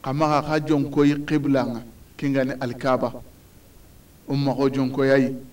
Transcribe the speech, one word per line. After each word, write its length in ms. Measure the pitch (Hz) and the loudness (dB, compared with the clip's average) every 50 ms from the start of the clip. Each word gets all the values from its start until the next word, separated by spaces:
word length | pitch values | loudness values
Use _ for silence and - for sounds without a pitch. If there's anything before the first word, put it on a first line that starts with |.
Kama 260 | - 135 131 147 156 | -4 -4 0 0 2
ka, 140 | 151 151 143 | 2 2 2
ka 180 | 147 151 156 156 | 2 0 -2 -2
jonkoyi 560 | 151 156 151 143 135 139 - 147 143 143 143 143 147 | 0 0 0 0 0 0 2 2 4 4 2 0 -2
qiblanga. 560 | - 156 151 139 139 135 131 120 117 117 113 110 - - - - - - | -2 -2 0 0 2 0 0 0 -2 -6 -8 -12 -14 -20 -20 -20 -20 -12
Kingani 360 | - 151 143 135 135 131 131 139 131 | -6 -4 -2 0 0 0 -2 -4 -6
Alkaaba. 540 | 131 120 120 123 - 135 127 120 123 120 117 120 120 - - - - - - - - - - - - - - - - - - - - | -6 -8 -6 -4 0 0 0 0 0 -4 -6 -10 -18 -18 -20 -20 -20 -20 -20 -20 -20 -20 -20 -20 -20 -20 -20 -20 -20 -20 -20 -20 -8
Umma 260 | - 135 139 139 139 123 | -4 -4 -2 0 0 0
ko 140 | 127 139 139 | 2 0 0
jonkoyayi. 680 | 139 139 135 127 - 139 135 135 135 135 127 131 135 - - - | 2 0 -2 -2 0 0 4 4 6 4 4 2 -2 -8 -12 -18